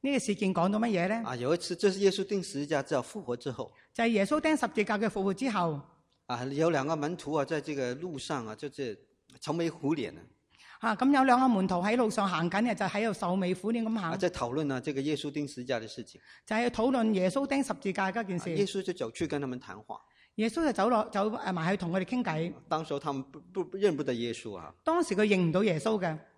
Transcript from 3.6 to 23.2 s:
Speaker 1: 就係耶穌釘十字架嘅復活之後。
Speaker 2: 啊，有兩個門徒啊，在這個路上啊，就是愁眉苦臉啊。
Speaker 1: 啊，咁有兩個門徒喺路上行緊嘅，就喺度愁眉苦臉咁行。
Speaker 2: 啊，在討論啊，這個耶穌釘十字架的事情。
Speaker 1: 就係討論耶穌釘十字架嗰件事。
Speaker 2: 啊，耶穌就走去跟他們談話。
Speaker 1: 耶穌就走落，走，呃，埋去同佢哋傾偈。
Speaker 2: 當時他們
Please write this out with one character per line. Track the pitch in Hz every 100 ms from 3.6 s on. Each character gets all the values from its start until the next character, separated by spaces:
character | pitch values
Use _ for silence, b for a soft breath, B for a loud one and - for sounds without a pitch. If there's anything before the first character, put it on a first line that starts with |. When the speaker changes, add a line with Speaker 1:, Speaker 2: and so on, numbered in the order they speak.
| - b b
Speaker 1:
就 | -
係 | 233
耶 | 220 196
穌 | 302
釘 | 214 208
十 | 233
字 | -
架 | 208 208
嘅 | 214
復 | 208
活 | 196
之 | 185 262
後。 | 208 170 147 - _ _ _ _
Speaker 2:
啊， | 120 127
有 | 139 160
兩 | 156
個 | 135 160
門 | 147 175
徒 | -
啊， | 156
在 | 135 156
這 | 147 143
個 | 123
路 | 127 180 143
上 | - 147
啊， | 113 107
就 | 147
是 | - 131 101 _ _ _ -
愁 | -
眉 | 160 165
苦 | - 139
臉 | 156 101
啊。 | 76 - _ _ B B B
Speaker 1:
啊， | 233
咁 | 214 262
有 | 285
兩 | 269 247
個 | 262
門 | 214 190
徒 | 180
喺 | 196 240
路 | 220
上 | 214 196
行 | 170 170
緊 | 190
嘅， | 240 196
就 |
喺 | 190 202 226
度 | 196
愁 | 175
眉 | 190 180
苦 | 185 208
臉 | 233
咁 | 220 226
行。 | 175
Speaker 2:
啊， | 190
在 | 180
討 | - 120
論 | 135 147
啊， | 131
這 | 123
個 | 135
耶 | 139 147
穌 | 147
釘 | 147 143
十 |
字 | -
架 | 123 120
的 | 110
事 | -
情。 | 113 - B B
Speaker 1:
就 | -
係 | 220 240
討 | 240 233
論 | 262 220
耶 | 202 180
穌 | 269 277
釘 | 277 262
十 | 202
字 | 196
架 | 190 190
嗰 | 196 196
件 | 180
事。 | 175
Speaker 2:
啊， |
耶 | 165 196
穌 | 196
就 | 190
走 | 180 117
去 | - 165
跟 | 147
他 | 139
們 | 123
談 | 123 101
話。 | - - _ b b
Speaker 1:
耶 | - 220
穌 | 226 311
就 |
走 | 202 202
落， | 240 -
走， | 202 208 226
呃， | -
埋 | 180 160
去 | 196
同 | 170
佢 | 185
哋 |
傾 | 185 254
偈。 | 240 156 170 - -
Speaker 2:
當 | 160
時 | 156 143
他 | 147
們 | 139